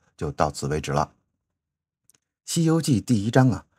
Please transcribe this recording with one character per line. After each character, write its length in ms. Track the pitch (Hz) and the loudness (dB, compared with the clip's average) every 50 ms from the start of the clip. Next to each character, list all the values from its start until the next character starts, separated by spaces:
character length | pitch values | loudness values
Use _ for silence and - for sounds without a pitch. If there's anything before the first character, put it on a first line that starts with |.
| _ _ _ | _ _ _
就 160 | - 87 73 | -10 -10 -8
到 180 | 71 - 82 76 | -2 -2 -2 -2
此 180 | 71 - - | -2 -6 -6
为 120 | 69 76 78 | -6 -6 -6
止 120 | 71 73 69 | -6 -4 -2
了。 180 | 76 76 - _ _ _ _ _ _ _ _ _ _ _ _ _ _ _ _ _ _ _ _ _ _ _ _ _ _ _ | -2 -2 -4 _ _ _ _ _ _ _ _ _ _ _ _ _ _ _ _ _ _ _ _ _ _ _ _ _ _ _
《西 180 | - - 165 165 | -8 -4 0 0
游 180 | 160 160 165 | 2 2 0
记》 200 | 151 - 127 98 - | 2 2 0 0 2
第 220 | - 127 104 98 | 0 0 0 0
一 40 | 113 | 2
章 200 | - 135 127 131 | 4 4 4 4
啊， 160 | 98 87 - _ _ | 2 -2 -10 _ _